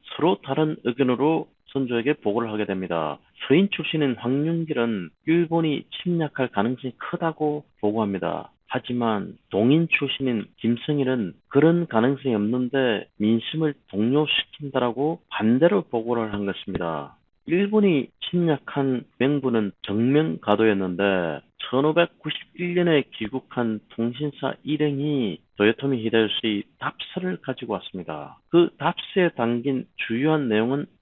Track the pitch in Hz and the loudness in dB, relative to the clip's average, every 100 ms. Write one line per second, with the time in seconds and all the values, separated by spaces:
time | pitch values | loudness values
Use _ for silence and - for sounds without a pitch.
0 | - - 156 202 139 135 156 156 120 120 | -14 0 0 0 -2 0 0 -2 -6 0
1 | 127 123 147 160 - _ _ 139 127 120 | 0 2 2 0 -4 _ _ -4 -2 0
2 | 117 151 107 107 117 107 98 95 92 82 | 0 -2 -2 -2 -2 -4 -2 -4 -2 -2
3 | 76 71 _ _ - 151 202 - 156 160 | -2 -6 _ _ 4 4 4 -2 -4 0
4 | 143 113 120 139 156 170 156 131 117 104 | 0 -2 -2 -2 0 -2 -2 -2 0 -2
5 | 82 _ - 170 165 165 160 143 - - | -6 _ 0 2 2 0 0 -2 -6 -8
6 | 175 170 151 - 127 - 110 127 131 - | -2 -2 -2 -2 -2 0 0 -2 -8 -10
7 | - 175 165 156 151 147 - _ 104 110 | -10 -4 -4 -2 -4 -4 -10 _ -2 0
8 | 107 95 87 82 - _ _ - - 123 | 0 -2 -2 -4 -10 _ _ -8 -4 -2
9 | 117 104 92 - _ 98 117 156 165 - | 0 0 -4 -14 _ 2 4 4 2 -2
10 | 139 - 131 113 - _ 117 117 - 147 | -2 -4 -2 -2 -6 _ -2 -2 -2 0
11 | 131 131 95 - _ 139 156 175 170 113 | 0 0 -4 -8 _ 4 6 4 2 2
12 | 120 135 135 110 104 127 123 139 127 101 | 2 0 0 0 0 0 0 0 0 0
13 | - _ 107 113 - 156 156 143 _ 95 | -6 _ 2 2 0 -2 -2 -4 _ -2
14 | 113 143 147 - - - 143 131 123 120 | 2 2 2 -2 -4 -10 -4 -2 -2 0
15 | 151 170 _ - 110 123 170 202 - 117 | -4 -4 _ -2 2 4 4 4 0 -4
16 | 113 117 110 101 101 92 - 90 85 78 | -2 -2 -2 -4 -4 -6 -8 -4 -4 -4
17 | 71 _ _ _ - 175 202 214 202 147 | -8 _ _ _ -2 0 2 4 4 2
18 | - _ - 180 170 139 - 143 139 123 | -2 _ -4 0 2 0 -2 -2 0 0
19 | 135 _ 135 147 131 117 101 - - 104 | -4 _ 0 2 0 0 0 -6 -4 0
20 | 120 143 160 165 - 104 110 98 92 87 | 4 4 2 -2 2 4 4 4 -2 0
21 | 98 92 85 71 _ _ - 127 151 160 | 2 2 -2 -6 _ _ -4 0 2 2
22 | 165 _ 151 - - - 175 175 175 151 | 0 _ -10 -10 -14 -8 -4 0 4 2
23 | - - 107 131 _ - 117 107 _ - | 0 -8 -6 -6 _ -4 -2 -4 _ -4
24 | 117 123 147 - 135 - 131 151 151 139 | -4 -2 -8 -4 -8 -6 -6 -2 0 -2
25 | 147 143 110 80 _ - 104 113 139 127 | -2 0 -2 -4 _ 2 2 2 -2 -2
26 | 110 113 107 - 113 104 - _ 143 - | 0 2 2 0 -2 -4 -6 _ -10 -8
27 | - 185 185 180 - 127 117 98 - 95 | -12 -6 -6 -6 -8 -8 -6 -6 -6 -12
28 | 82 76 71 - _ 170 170 _ 147 - | -10 -10 -12 -18 _ 2 2 _ -4 -4
29 | - 196 175 - 117 120 131 131 117 - | -4 0 0 0 -2 0 -2 -4 -6 -12
30 | - 117 147 156 131 107 117 139 - _ | -4 0 2 2 2 2 2 -2 -6 _